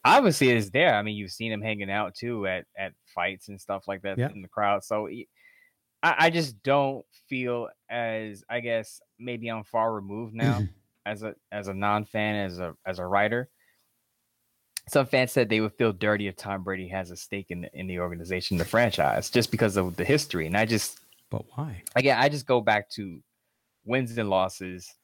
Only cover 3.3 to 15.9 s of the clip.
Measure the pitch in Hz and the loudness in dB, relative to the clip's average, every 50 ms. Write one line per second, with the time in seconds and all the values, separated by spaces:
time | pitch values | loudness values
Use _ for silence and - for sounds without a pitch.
3.3 | 95 92 - - 101 95 - - 98 98 _ - 98 95 95 98 95 120 123 131 | -4 -8 -14 -16 -16 -16 -10 -8 -8 -8 _ -8 -10 -6 -6 -6 -4 -2 -4 -4
4.3 | 101 101 92 90 _ 107 104 101 101 98 - - 113 107 107 78 98 120 - _ | -4 -12 -16 -10 _ 0 2 2 2 0 -2 -4 -4 -4 -4 -6 -10 -12 -14 _
5.3 | _ _ _ - _ _ _ _ _ _ _ _ _ _ - 170 151 - 160 170 | _ _ _ -20 _ _ _ _ _ _ _ _ _ _ 2 2 4 4 4 4
6.3 | 165 170 160 135 113 101 _ 135 139 143 139 135 135 120 - _ _ _ _ _ | 4 2 -2 -2 -6 -6 _ 2 4 4 4 0 -2 -6 -12 _ _ _ _ _
7.3 | 135 127 127 123 120 120 113 - - _ _ - 113 120 117 117 110 110 110 107 | -6 -4 -2 -2 -2 -4 -4 -8 -12 _ _ -8 -6 -4 -2 -2 -4 -4 -6 -8
8.3 | 101 98 - - 117 120 120 120 117 113 107 - - - _ _ _ _ 117 123 | -12 -14 -10 -6 -6 -4 -2 -2 -2 -2 -4 -6 -16 -20 _ _ _ _ -10 -8
9.3 | 120 117 117 117 113 110 107 _ - 113 113 113 110 107 98 98 101 110 117 110 | -8 -6 -6 -6 -6 -8 -8 _ 0 0 2 2 0 -4 -6 -8 -8 -8 -8 -8
10.3 | 107 113 120 131 120 104 104 87 - _ _ _ _ _ _ 104 107 101 110 110 | -4 0 2 2 2 2 0 -4 -4 _ _ _ _ _ _ -8 -8 -6 -8 -10
11.3 | - _ _ _ - 104 98 98 95 95 101 104 104 107 107 - - 110 107 107 | -10 _ _ _ -10 -8 -6 -6 -4 -2 0 2 2 2 0 -2 -2 -2 0 0
12.3 | 104 104 101 92 87 87 90 85 78 _ _ 95 92 90 90 90 98 101 104 107 | 0 -2 -2 -4 -4 -6 -8 -8 -8 _ _ -8 -6 -6 -2 0 2 2 4 2
13.3 | 117 120 127 - _ _ _ _ _ _ _ _ _ _ _ _ _ _ _ _ | 2 -2 -4 -6 _ _ _ _ _ _ _ _ _ _ _ _ _ _ _ _
14.3 | _ _ _ _ _ _ _ _ _ - _ - - 143 135 123 - 127 127 123 | _ _ _ _ _ _ _ _ _ -14 _ 2 2 2 2 4 4 2 2 4
15.3 | - 139 120 101 110 110 110 107 _ - 123 110 | 4 2 2 4 2 2 2 0 _ 2 2 2